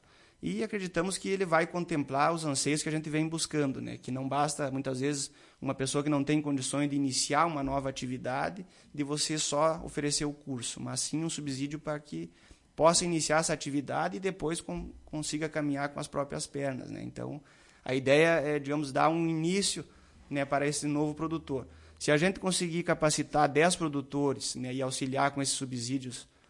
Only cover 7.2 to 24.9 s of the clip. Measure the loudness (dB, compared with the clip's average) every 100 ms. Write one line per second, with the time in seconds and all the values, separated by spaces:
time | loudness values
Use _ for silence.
7.2 | 2 4 2 2 -2 0 -2 -6 -6 -6
8.2 | -4 -2 -4 -6 -14 -18 -16 -6 -4 -2
9.2 | -2 0 0 2 2 2 -4 -4 -2 0
10.2 | -2 -6 -8 -6 -6 -8 -8 -6 -4 -2
11.2 | -2 -4 -6 -4 -4 -6 -6 -8 -8 -10
12.2 | -10 -14 -20 -20 _ 4 6 6 4 2
13.2 | 4 2 4 0 0 -2 -2 -2 -2 -2
14.2 | -6 -2 -2 -4 -4 -8 -8 -14 -10 -6
15.2 | -4 -2 -2 -2 0 0 -2 -4 -6 -4
16.2 | -4 -4 -6 -4 -4 -4 -8 -8 -10 -8
17.2 | -8 -8 -12 -20 -20 -14 -2 0 6 6
18.2 | 8 6 2 0 0 -2 0 2 4 4
19.2 | 2 2 2 2 0 -2 -8 -16 -20 -20
20.2 | -6 -4 0 2 2 0 0 0 0 -2
21.2 | -4 -4 -4 -6 -6 -16 -20 -6 4 6
22.2 | 6 2 0 0 0 0 0 4 4 2
23.2 | 0 4 4 6 4 4 -2 -2 -4 0
24.2 | 0 0 -4 -6 -6 -4 -4